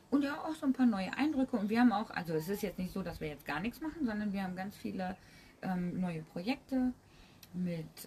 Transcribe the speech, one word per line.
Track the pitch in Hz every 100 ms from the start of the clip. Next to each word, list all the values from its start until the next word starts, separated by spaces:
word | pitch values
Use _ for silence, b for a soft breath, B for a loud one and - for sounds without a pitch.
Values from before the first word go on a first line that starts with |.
| -
Und | 277
ja, | 277 302
auch | 320
so | 311 285
ein |
paar | 262 247
neue | 196 185 -
Eindrücke. | 294 294 262 226
Und | 196
wir | 226
haben | 247
auch, | 202 214
also | - 170
es | 160 160
ist | 202
jetzt | 196 -
nicht | 180
so, | 190
dass | 170 160
wir | 156
jetzt | 147 -
gar | 156
nichts | 220 -
machen, | 320 320
sondern | 247 208 208
wir | 196
haben | 185 185
ganz | 190 -
viele, | 214 190 185 190 B B B B
ähm, | - 180 180 175
neue | 180 160
Projekte | 156 175 190 294 - 262 254 - B B B B -
mit, | 180 180 165 156 -